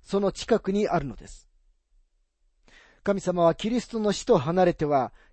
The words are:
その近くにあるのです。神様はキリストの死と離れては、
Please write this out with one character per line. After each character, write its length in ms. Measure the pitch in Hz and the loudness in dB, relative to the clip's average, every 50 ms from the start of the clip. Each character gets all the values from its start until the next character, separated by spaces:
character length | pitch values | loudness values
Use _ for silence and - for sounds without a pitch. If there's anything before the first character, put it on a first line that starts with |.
そ 200 | - - - 202 | -10 -4 -2 0
の 100 | 202 190 - | 0 0 -2
近 280 | - - - 233 202 | -4 -2 0 0 0
く 120 | - 190 196 | 0 0 -2
に 160 | 208 214 - | 0 0 0
あ 100 | - 170 | -2 -2
る 80 | 139 | -4
の 100 | 135 104 | -4 -10
で 100 | - - | -12 -16
す。 240 | - - - _ _ _ _ _ _ _ _ _ _ _ _ _ _ _ _ _ _ _ _ _ _ _ _ _ _ - - - _ _ _ - | -20 -20 -20 _ _ _ _ _ _ _ _ _ _ _ _ _ _ _ _ _ _ _ _ _ _ _ _ _ _ -20 -20 -20 _ _ _ -4
神 160 | 196 202 190 | -2 -2 -2
様 240 | - 180 180 175 170 | -2 -2 0 4 4
は 120 | 165 165 | 4 2
キ 120 | - - 214 | 2 -2 -2
リ 120 | 240 240 | -2 -2
ス 80 | - - | -4 -4
ト 100 | - 226 | -4 -2
の 140 | 214 208 190 | -2 -2 -2
死 120 | - - | 0 2
と 140 | - 233 170 | 2 2 2
離 260 | 123 156 170 185 185 | 2 0 2 2 2
れ 100 | 180 165 | 2 2
て 120 | - 156 | 0 -2
は、 260 | 147 147 135 123 104 - - _ _ | 0 0 0 0 -2 -8 -14 _ _